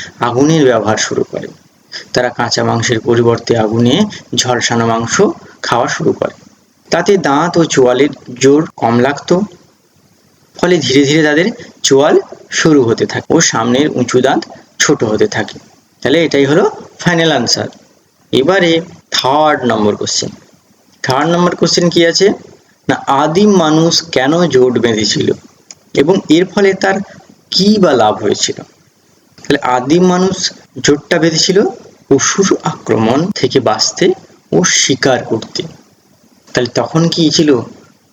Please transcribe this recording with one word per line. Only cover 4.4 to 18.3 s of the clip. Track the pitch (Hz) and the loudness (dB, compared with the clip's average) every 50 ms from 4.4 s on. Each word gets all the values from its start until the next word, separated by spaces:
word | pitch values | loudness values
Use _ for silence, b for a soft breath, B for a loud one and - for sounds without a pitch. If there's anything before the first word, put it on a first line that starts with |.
| - 127 123 117 107 - 120 117 117 | -2 -2 -2 -2 -2 -2 -2 0 0
মাংস | 117 113 117 117 113 - - 196 - 339 - B B B B - | 0 0 -2 -4 -4 0 0 0 0 0 -6 B B B B -8
খাওয়া | - 127 117 131 147 | -4 -2 -2 -2 -2
শুরু | - - 165 - - | -4 -4 -2 -2 -2
করে। | - - - - - - - _ _ _ _ _ _ _ - | -2 -4 -6 -6 -10 -20 -20 _ _ _ _ _ _ _ -4
তাতে | - 165 180 202 202 | -2 -2 2 2 2
দাঁত | 190 151 151 139 147 160 175 - 175 | 2 2 0 0 0 0 0 0 0
ও | 165 | 0
চোয়ালের | - - 139 127 123 123 127 143 147 - - - - 127 - - | 0 2 2 2 4 4 2 0 0 -2 -8 -16 -16 -8 0 2
জোর | 135 143 151 160 - - | 4 4 4 2 -2 -6
কম | - - 117 117 120 | -4 -2 0 2 2
লাগতো, | 123 135 143 - - - 180 185 208 - - - _ _ _ _ _ _ _ _ _ _ _ _ _ _ _ _ _ _ _ | 2 0 -2 -4 -2 -2 0 0 0 -4 -8 -18 _ _ _ _ _ _ _ _ _ _ _ _ _ _ _ _ _ _ _
ফলে | - - 175 180 165 | -4 0 0 0 0
ধীরে | 123 120 131 139 143 | 0 2 2 2 2
ধীরে | 135 151 160 156 151 | 4 2 2 2 2
তাদের | 147 151 180 226 240 B B B B B - | 2 0 0 -2 -4 B B B B B 0
চোয়াল | - 135 135 143 156 165 196 - - - - - - | 2 4 4 4 4 4 2 0 -2 -14 -20 -16 -10
সরু | - - - 165 151 143 123 113 | -6 0 2 4 4 4 4 2
হতে | 110 - 107 | 0 -2 -2
থাকে | 104 - 113 - - 139 | -4 -4 -8 -4 0 0
ও | 165 | 0
সামনের | 175 - - 117 117 120 123 131 147 147 | 0 0 -2 -2 -2 0 0 2 0 0
উঁচু | - - 123 117 - 127 | 0 -2 -4 0 0 0
দাঁত | 123 135 156 - - B B B B B _ - | 2 2 0 0 -4 B B B B B _ -4
ছোট | - - 147 - - | 0 0 0 0 0
হতে | 110 107 104 107 | -2 0 0 0
থাকে। | 107 - - 107 - - - - - _ _ _ _ _ _ | 0 -2 -4 -6 -8 -10 -20 -20 -20 _ _ _ _ _ _
তাহলে | - 123 135 170 165 | -4 0 0 0 0
এটাই | 143 - 139 139 | 0 0 0 2
হলো | 135 151 180 - 427 - - - - - - | 2 2 2 2 0 -2 -6 -18 -20 -16 -6
ফাইনাল | - 175 175 165 165 160 151 | -2 -2 0 0 0 0 0
আনসার। | 127 117 107 - - 113 - - - _ _ _ _ _ _ _ _ _ - | 0 -2 -2 -4 -4 -6 -8 -10 -16 _ _ _ _ _ _ _ _ _ -2